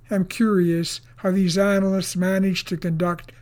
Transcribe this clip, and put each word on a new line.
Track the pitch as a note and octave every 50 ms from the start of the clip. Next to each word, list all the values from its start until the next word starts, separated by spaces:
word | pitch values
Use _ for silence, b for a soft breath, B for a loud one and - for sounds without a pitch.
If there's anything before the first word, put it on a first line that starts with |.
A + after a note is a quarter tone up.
| - -
am | G#3+ F#3+ F3+
curious | - - - A3+ A3 G#3 F#3 F3 E3+ E3 E3+ E3+ - - - b b b b
how | - F#3+
these | F#3 G3 F#3+ F3 D#3+
analysts | F#3+ G3 G3+ G3 G3 F#3+ F#3+ F#3+ F#3+ F3+ - -
managed | F3 F#3 F#3 F#3+ F#3+ F#3+ G3 F3+ - -
to | - F3+
conduct | D#3 - F3 E3 D#3 F3+ F3 E3+ E3 - - b b